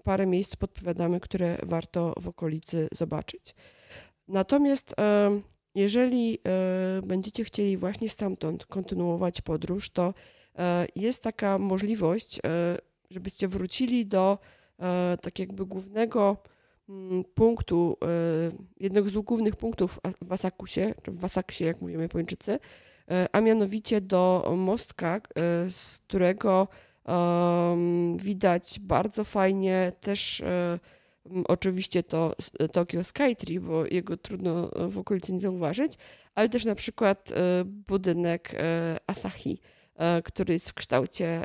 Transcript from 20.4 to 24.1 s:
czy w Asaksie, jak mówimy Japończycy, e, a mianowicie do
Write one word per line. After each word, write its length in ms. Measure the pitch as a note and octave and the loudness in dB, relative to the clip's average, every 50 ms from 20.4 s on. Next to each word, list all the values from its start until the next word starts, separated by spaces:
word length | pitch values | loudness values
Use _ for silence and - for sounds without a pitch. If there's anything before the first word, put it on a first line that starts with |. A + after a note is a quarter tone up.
| - F#3 - _ F#3+ F#3 - - F#3 A3 - - _ | -2 -4 -4 _ -10 -6 -2 -2 -2 -2 -2 -6 _
czy 100 | - F#3+ | -12 -10
w 120 | E3+ F3+ | -8 -6
Asaksie, 400 | F#3 - F#3 F3+ - - - E3+ | -4 -2 -4 -4 -4 -6 -2 -2
jak 160 | D#3+ E3 - | -2 -2 -4
mówimy 220 | F3 F3 E3+ D#3+ E3 | -8 -8 -6 -6 -6
Japończycy, 560 | E3 - E3+ E3+ E3 F#3 - - - G#3+ C#4 - - - - _ - - _ _ - | -4 -4 -4 -4 -4 -6 -8 -4 -4 -4 -4 -6 -12 -20 -20 _ -20 -20 _ _ -4
e, 180 | F3 F3+ F3+ - - | 0 0 0 2 2
a 80 | G3+ | 4
mianowicie 600 | A3 A3 A3 A3+ G#3 F#3+ G3+ A3 - - A3+ G#3 | 6 6 6 4 2 0 0 -4 -2 0 0 0
do 520 | F#3+ F#3+ | 0 2